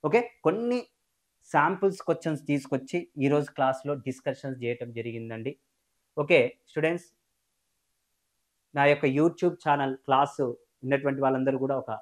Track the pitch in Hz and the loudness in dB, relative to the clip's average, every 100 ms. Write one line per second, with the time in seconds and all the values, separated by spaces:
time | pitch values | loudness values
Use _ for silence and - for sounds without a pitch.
0 | 151 220 233 _ - 208 240 247 - _ | 2 2 0 _ 0 0 -2 -4 -6 _
1 | _ _ _ _ _ 151 151 190 196 185 | _ _ _ _ _ 2 2 2 0 -2
2 | - 165 170 151 151 147 139 135 131 175 | -4 -2 -2 -6 -2 -4 -2 -6 -4 -8
3 | 170 151 139 147 147 - 131 131 143 143 | -8 -2 0 2 -2 -2 -2 -2 -6 -6
4 | 127 127 - 131 139 127 120 120 120 117 | -6 -6 -6 -6 -10 -6 -6 -6 -8 -8
5 | 117 117 113 113 113 143 _ _ _ _ | -8 -8 -10 -8 -10 -10 _ _ _ _
6 | _ - 147 170 120 - _ - 156 170 | _ -6 4 6 4 -2 _ -2 -2 -2
7 | - _ _ _ _ _ _ _ _ _ | -8 _ _ _ _ _ _ _ _ _
8 | _ _ _ _ _ _ _ 147 143 147 | _ _ _ _ _ _ _ 2 4 4
9 | 147 135 165 165 175 175 156 143 135 131 | 2 4 2 2 -2 0 0 0 0 -4
10 | - 135 143 - 131 120 _ _ 131 139 | 2 2 2 0 -4 -4 _ _ -2 0
11 | 139 139 135 135 131 131 135 135 - 110 | 0 0 0 2 0 0 -2 -4 -4 -10